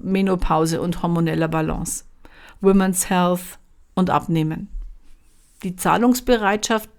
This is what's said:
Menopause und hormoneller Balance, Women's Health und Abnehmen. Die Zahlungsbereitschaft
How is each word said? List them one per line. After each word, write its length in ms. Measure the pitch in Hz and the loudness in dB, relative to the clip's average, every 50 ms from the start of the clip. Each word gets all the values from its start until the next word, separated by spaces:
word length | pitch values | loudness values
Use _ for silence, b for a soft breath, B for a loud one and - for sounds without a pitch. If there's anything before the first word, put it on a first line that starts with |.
| - | -4
Menopause 760 | 185 190 190 190 196 190 180 - - 165 160 160 160 165 - | -2 0 0 2 2 0 0 2 2 2 2 2 2 0 -2
und 200 | - 175 170 - | -2 -2 -4 -2
hormoneller 460 | - 170 170 170 165 160 156 160 165 165 | -2 0 0 2 0 0 0 0 0 0
Balance, 560 | 165 160 156 160 160 - - - - - - - - - B B B B B B B B | 0 -2 -2 -2 -2 -4 -6 -6 -8 -10 -12 -16 -20 -20 B B B B B B B B
Women's 500 | - 190 196 196 190 190 180 180 - - | 2 4 4 4 4 2 0 -2 -2 0
Health 500 | 196 180 180 175 180 180 180 - - - - _ - - - _ - | 0 2 2 2 0 -2 -4 -10 -18 -20 -20 _ -20 -20 -20 _ -2
und 160 | - 185 175 | -2 0 2
Abnehmen. 580 | - 147 - - 165 160 156 156 160 170 208 - - - - - - - - - - - _ _ _ _ _ _ _ - - | 0 0 0 0 0 0 0 -2 -4 -6 -10 -10 -10 -10 -10 -10 -14 -18 -20 -20 -20 -20 _ _ _ _ _ _ _ -12 -10
Die 140 | 185 180 - | -10 -8 -4
Zahlungsbereitschaft 1120 | - 180 160 185 226 247 247 247 - - 247 226 214 196 202 214 - - 233 214 214 - _ | 0 2 2 4 4 4 2 2 2 2 2 2 2 0 0 0 0 -2 -2 -2 -2 -6 _